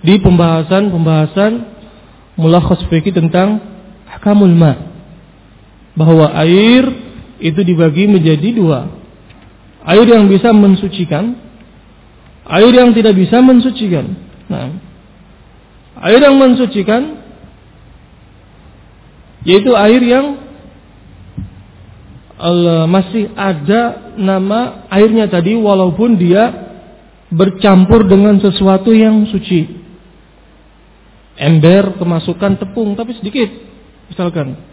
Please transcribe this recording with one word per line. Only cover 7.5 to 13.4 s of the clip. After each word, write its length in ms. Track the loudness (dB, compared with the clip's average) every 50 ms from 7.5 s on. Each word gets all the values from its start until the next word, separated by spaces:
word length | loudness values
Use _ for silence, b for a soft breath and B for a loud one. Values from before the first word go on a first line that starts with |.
| -2 -2
dibagi 480 | -2 -2 0 0 0 0 0 0 0 2
menjadi 400 | 2 2 2 0 0 0 -2 -4
dua. 400 | -2 -2 0 0 -2 -4 -6 -12 -16 -18 -20 -20 -20 -20 -20 _ -20 -20 -20 -20 _ _ _ -20 _ _ -4
Air 240 | 0 2 4 4 6
yang 160 | 4 4 4
bisa 240 | 4 2 2 2 2
mensucikan, 880 | 4 4 4 4 2 0 -2 -8 -6 -8 -6 -6 -4 -6 -6 -6 -8 -12 -16 -20 -20 -20 -20 _ _ -20 _ _ _ _ _ _ _ _ _ -20 _ _ _ -4
air 240 | 0 2 4 4 4
yang 240 | 4 4 4 2
tidak 160 | 2 2 2 2
bisa 320 | 2 0 0 2 2